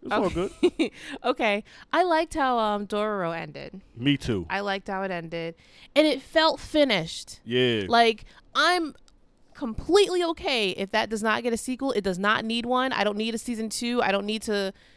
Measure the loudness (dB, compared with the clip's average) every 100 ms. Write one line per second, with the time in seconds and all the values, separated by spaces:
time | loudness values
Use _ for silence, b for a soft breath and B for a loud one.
0 | -4 0 0 0 -4 0 0 2 -2 -4
1 | -12 -4 -2 0 0 0 B B B 2
2 | 2 2 0 0 0 2 0 -2 -2 -2
3 | -2 -2 -4 -4 -8 -12 -14 -16 -18 -4
4 | 0 0 0 -2 -2 -4 -4 -4 -6 -6
5 | -4 -6 -8 -8 -8 -10 B B B 4
6 | 4 2 0 2 2 2 0 2 4 2
7 | -2 -8 -14 -16 -2 2 4 2 2 4
8 | 4 2 B B -6 0 2 2 0 -8
9 | -20 _ _ _ _ -10 -8 -6 2 4
10 | 6 2 0 -2 -2 0 0 -2 -2 -2
11 | -2 -2 -2 0 0 -2 -4 -4 -2 0
12 | 0 0 0 0 0 -4 0 0 0 0
13 | 0 0 -2 -4 -6 -6 -6 -4 -2 0
14 | 2 0 -2 -4 -2 -2 -4 b b